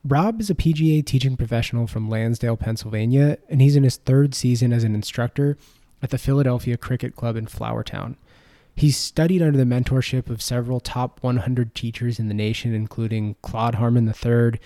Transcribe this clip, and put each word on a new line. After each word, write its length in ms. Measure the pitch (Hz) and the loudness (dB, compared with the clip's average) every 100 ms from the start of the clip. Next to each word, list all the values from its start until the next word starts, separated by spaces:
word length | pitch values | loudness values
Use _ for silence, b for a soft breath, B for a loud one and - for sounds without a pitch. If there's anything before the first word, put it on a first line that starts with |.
Rob 360 | 139 143 196 226 | 2 2 2 -2
is 100 | 208 | -4
a 40 | |
P 180 | 170 160 | 0 0
G 260 | 156 160 156 | 2 2 2
A 40 | |
teaching 340 | - 131 135 127 | 2 0 0 -2
professional 500 | 113 117 117 120 117 | -2 -2 -2 -2 -2
from 240 | 113 110 | -4 -4
Lansdale, 460 | 110 113 117 117 113 | -2 -2 -2 -2 -2
Pennsylvania, 800 | - 110 113 107 113 135 147 - _ | -4 -6 -6 -2 2 4 2 0 _
and 120 | 139 | 4
he's 140 | 139 | 6
in 80 | 143 | 6
his 140 | 135 - | 4 0
third 380 | - 135 143 | 2 4 4
season 380 | 127 123 120 123 | 2 0 2 2
as 120 | 117 | 2
an 100 | 113 | 2
instructor 600 | 107 - - 120 - 143 143 b b b _ | 0 -4 -4 -4 0 0 -2 b b b _
at 80 | 135 | -6
the 80 | 135 | -4
Philadelphia 580 | - 139 131 123 127 120 | 0 2 2 0 -2 -4
Cricket 400 | - 127 123 - | -4 -4 -4 -6
Club 180 | 120 | -4
in 120 | 113 110 | -4 -6
Flourtown. 720 | - 113 113 - - - 131 b b b b b - | -8 -6 -6 -6 -8 -10 -12 b b b b b 0
He's 200 | 147 131 | 2 2
studied 440 | - - 165 185 | -4 0 2 2
under 160 | 160 139 | 2 2
the 80 | |
mentorship 640 | 123 123 127 131 - 127 - | 2 0 0 0 0 -4 -4
of 140 | 113 | -8
several 380 | - 123 120 127 | -4 -4 -2 -6
top 420 | - 123 127 - | -6 -6 -6 -4
one 160 | 127 123 | -2 0
hundred 360 | 113 127 117 | 0 0 -2
teachers 440 | - 117 113 120 117 | -4 -8 -4 -4 -2
in 100 | 107 | -2
the 60 | |
nation, 400 | 104 107 117 120 | -2 -2 -2 -2
including 600 | 110 107 - 113 110 107 104 | -2 -4 -4 -2 -2 -4 -6
Claude 360 | - 113 117 110 | -8 -2 -2 0
Harmon 280 | 120 120 | 2 4
the 80 | 110 | 2
third, 480 | 107 120 117 117 117 | 0 2 4 4 0